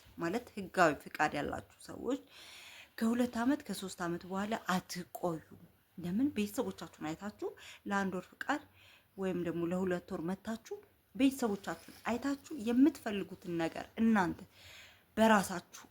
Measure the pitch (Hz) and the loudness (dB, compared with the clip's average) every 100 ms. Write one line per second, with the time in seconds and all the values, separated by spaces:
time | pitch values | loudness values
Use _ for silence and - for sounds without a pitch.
0 | - - 170 226 - - 185 - 165 139 | -18 -6 -4 -4 -6 -12 -4 4 6 4
1 | - - 151 147 139 - - - - - | -6 0 0 0 -4 -6 -10 -20 -16 -8
2 | - 277 - - - - - - - - | -4 -4 -6 -20 -20 -20 -20 -20 -14 -2
3 | 226 240 240 226 247 294 - 185 185 - | 0 2 0 0 0 0 -2 -8 -8 -6
4 | 170 170 180 190 208 226 - 185 - 175 | -4 -4 -4 -4 -2 -4 0 -2 -2 -10
5 | 170 - 180 160 - - - _ _ - | -10 -4 -2 -2 -8 -20 -20 _ _ -10
6 | 170 196 285 254 208 233 190 - 170 - | -4 0 0 0 -2 -2 -4 -6 -14 -10
7 | 156 160 202 - 370 - - - 202 196 | -8 -6 -8 -8 -10 -10 -18 -12 -2 0
8 | 190 180 - - - 294 - - - - | 0 -4 -8 -10 -4 -4 -4 -20 -20 -20
9 | _ - 190 175 170 165 170 185 190 180 | _ -6 -2 -2 -2 -2 -2 0 0 -2
10 | - 180 160 190 - 226 - 403 - _ | -4 -6 -4 -4 -6 -8 -8 -14 -14 _
11 | _ 196 269 262 233 196 - 165 - - | _ 2 2 4 0 -2 -4 -10 -12 -10
12 | - 233 277 277 - 311 214 240 285 - | -4 -2 -2 -4 -6 -6 2 8 8 6
13 | 226 202 180 185 175 170 160 - - - | -4 -4 -4 -8 -4 -2 -2 -4 -8 2
14 | 226 214 175 - - - - - - - | 4 6 4 -2 -10 -20 -20 -20 -20 -20
15 | _ - 220 214 180 180 - - - | _ 4 8 8 4 -4 -10 -20 -8